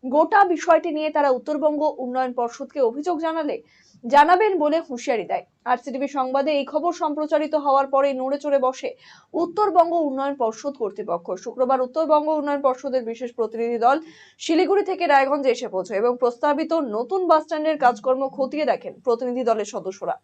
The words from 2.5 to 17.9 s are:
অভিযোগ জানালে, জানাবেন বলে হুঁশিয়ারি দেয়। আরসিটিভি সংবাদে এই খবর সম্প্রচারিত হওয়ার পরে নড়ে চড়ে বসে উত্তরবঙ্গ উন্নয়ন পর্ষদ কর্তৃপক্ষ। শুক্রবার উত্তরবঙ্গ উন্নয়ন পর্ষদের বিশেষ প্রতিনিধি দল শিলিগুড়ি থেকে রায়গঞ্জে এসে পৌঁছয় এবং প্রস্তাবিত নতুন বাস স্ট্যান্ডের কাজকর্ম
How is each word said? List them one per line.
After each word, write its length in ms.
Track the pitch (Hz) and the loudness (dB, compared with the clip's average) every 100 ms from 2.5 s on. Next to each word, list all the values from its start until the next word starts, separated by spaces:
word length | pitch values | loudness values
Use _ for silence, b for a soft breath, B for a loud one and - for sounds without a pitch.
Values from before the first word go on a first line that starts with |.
| 233 269 294 | -6 -12 0
অভিযোগ 400 | 240 254 302 339 | 0 0 -4 -2
জানালে, 400 | 330 320 302 - b b b b 240 | -2 -4 -4 -6 b b b b 4
জানাবেন 520 | 277 294 359 440 370 | 6 8 6 4 2
বলে 220 | 302 311 320 | 2 0 -2
হুঁশিয়ারি 340 | 240 285 233 | -10 -2 -2
দেয়। 220 | 208 190 - _ - | -2 -6 -8 _ -2
আরসিটিভি 420 | 247 285 254 277 | -2 -2 -6 -4
সংবাদে 440 | 285 254 269 277 | -4 -2 0 2
এই 140 | 294 277 | 0 0
খবর 280 | 294 330 | -2 -2
সম্প্রচারিত 640 | 339 320 294 302 311 302 302 | -2 -4 -4 -2 0 0 -2
হওয়ার 320 | 285 269 269 | 2 2 2
পরে 260 | 269 277 | 2 0
নড়ে 240 | 262 262 285 | -2 -4 -4
চড়ে 220 | 294 277 | 0 0
বসে 360 | 254 254 - - b b b | 0 -2 -10 -12 b b b
উত্তরবঙ্গ 600 | 339 339 349 415 339 339 | -4 -4 0 2 4 4
উন্নয়ন 420 | 339 302 262 277 277 | 2 0 -2 -4 -2
পর্ষদ 380 | 226 220 285 | -4 -4 -10
কর্তৃপক্ষ। 580 | 277 214 196 190 170 175 | -6 -8 -6 -6 -6 -6
শুক্রবার 500 | 185 - - 254 262 | -10 -10 -4 0 0
উত্তরবঙ্গ 480 | 254 277 320 302 302 | 0 -2 2 2 2
উন্নয়ন 320 | 311 285 285 | -2 -2 0
পর্ষদের 420 | 277 262 277 254 | 0 -2 -2 -4
বিশেষ 300 | 226 226 247 | -4 -8 -10
প্রতিনিধি 440 | 240 220 226 233 233 | -4 -6 -2 -4 2
দল 240 | 233 285 320 B B B | 2 2 -2 B B B
শিলিগুড়ি 460 | - 330 349 392 | -2 0 2 2
থেকে 240 | 392 370 349 | 0 -2 2
রায়গঞ্জে 420 | 285 269 285 262 | 4 4 0 0
এসে 180 | 247 247 | -2 -2
পৌঁছয় 300 | 185 185 202 | -6 -4 0
এবং 200 | 240 247 | 0 0
প্রস্তাবিত 540 | 247 240 294 285 320 | -2 0 0 0 0
নতুন 540 | 330 269 208 254 381 359 | -2 -2 -4 -2 -2 4
বাস 160 | 320 | 4
স্ট্যান্ডের 340 | 311 311 302 302 | 4 -4 -2 2
কাজকর্ম 520 | 254 | 2